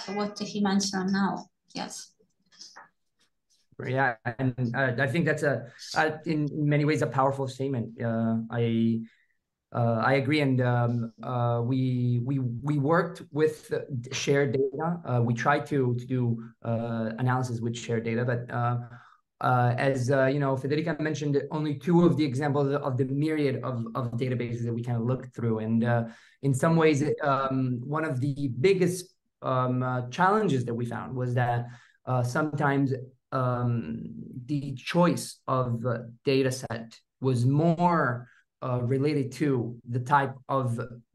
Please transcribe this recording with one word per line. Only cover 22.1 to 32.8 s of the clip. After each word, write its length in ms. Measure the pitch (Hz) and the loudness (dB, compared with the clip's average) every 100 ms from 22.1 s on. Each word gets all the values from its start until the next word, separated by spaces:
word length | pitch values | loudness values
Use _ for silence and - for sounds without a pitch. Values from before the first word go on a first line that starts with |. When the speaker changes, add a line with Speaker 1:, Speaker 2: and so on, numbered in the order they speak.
| 131 | 4
Speaker 2:
the 60 | |
examples 500 | 151 123 147 139 139 | 0 0 0 2 2
of 240 | 139 143 123 | 0 -2 0
the 80 | 131 | 0
myriad 560 | 139 156 156 139 117 | 0 0 2 0 0
of, 220 | 123 117 113 | -4 -6 -6
of 180 | 135 120 | -4 -4
databases 500 | 120 127 123 120 117 | -2 -2 -2 -4 -4
that 100 | 117 | -4
we 80 | 117 | -4
kind 160 | 120 117 | -2 -2
of 60 | |
looked 320 | 117 131 - - | 0 -2 -4 -4
through, 240 | 117 110 | -2 -2
and, 240 | 110 113 | 0 2
uh, 220 | 120 117 113 - - _ | 4 2 0 -8 -20 _
in 140 | 139 135 | 0 2
some 200 | 165 165 | 4 6
ways, 280 | 160 139 147 151 | 6 4 2 0
um, 580 | 151 135 135 131 131 123 | 2 2 0 0 0 -2
one 200 | 131 151 | -4 -2
of 160 | 156 127 | -2 -2
the 300 | 139 135 139 117 | -2 -2 -4 0
biggest, 540 | 185 185 170 - - _ _ _ | 2 4 2 0 -10 _ _ _
um, 400 | 135 127 127 127 | -2 0 0 0
uh, 260 | 127 123 123 | 0 -2 -4
challenges 560 | 175 185 214 202 131 120 | 2 4 4 4 0 0
that 80 | |
we 120 | 113 117 | -4 -4
found 280 | 107 95 | -6 -6
was 220 | 127 123 123 | -4 -2 2
that, 320 | 123 120 120 - - _ - | 2 0 -2 -12 -20 _ -4
uh, 160 | 127 | -2
sometimes, 720 | 120 160 151 151 147 139 | 0 0 -2 0 2 2